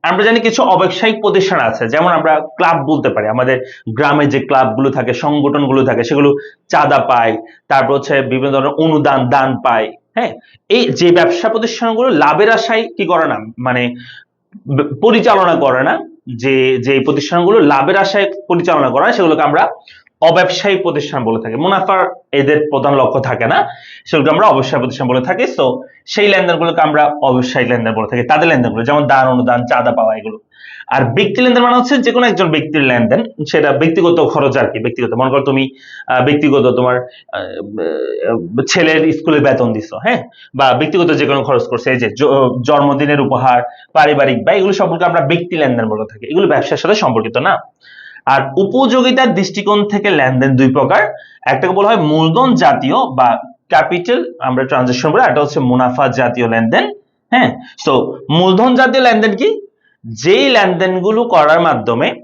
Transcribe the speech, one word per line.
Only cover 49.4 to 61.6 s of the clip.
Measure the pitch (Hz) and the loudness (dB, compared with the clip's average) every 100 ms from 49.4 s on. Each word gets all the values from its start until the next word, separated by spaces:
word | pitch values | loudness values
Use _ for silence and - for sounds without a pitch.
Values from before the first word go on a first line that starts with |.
| 190 202 196 208 202 | -2 -4 -2 0 0
থেকে | 202 202 | -2 0
লেনদেন | 160 131 127 135 127 | 2 2 2 2 4
দুই | 135 | 2
প্রকার, | 135 131 208 - - - - | 2 2 0 0 -6 -20 -8
একটাকে | - 165 185 | -4 -2 0
বলা | 190 202 | 0 2
হয় | 226 | 2
মূলধন | 151 156 160 180 262 | 0 2 2 2 2
জাতীয় | 226 156 135 131 | 2 2 2 0
বা | 214 233 131 123 110 - - _ | -2 -2 0 0 0 -6 -20 _
ক্যাপিটাল, | 160 156 180 175 254 - - | 0 0 -4 -2 -2 -4 -6
আমরা | 131 127 | -4 -2
ট্রানজ্যাকশন | 135 139 127 123 156 | -2 0 0 0 0
বলি, | 202 | 2
একটা | 240 147 | 2 2
হচ্ছে | 147 160 | -2 -2
মুনাফা | 127 123 127 127 135 | 0 2 0 0 -2
জাতীয় | 120 123 123 117 | 0 -2 0 0
লেনদেন, | 113 113 175 403 415 _ _ _ | 0 0 0 -2 -10 _ _ _
হ্যাঁ। | 247 220 - - - - | 0 0 -2 -18 -6 0
So | 131 - - - | 0 -2 -8 -2
মূলধন | 160 185 185 254 | 0 2 4 2
জাতীয় | 247 262 262 | 2 2 2
লেনদেন | 247 220 214 196 | 2 2 0 0
কি? | 415 440 - _ _ _ | -2 -2 -10 _ _ _
যেই | 113 110 147 226 277 | -18 -4 0 2 4
লেনদেনগুলো | 233 190 170 185 185 185 220 | 2 2 0 -2 0 0 0
করার | 240 175 151 165 | 2 2 4 2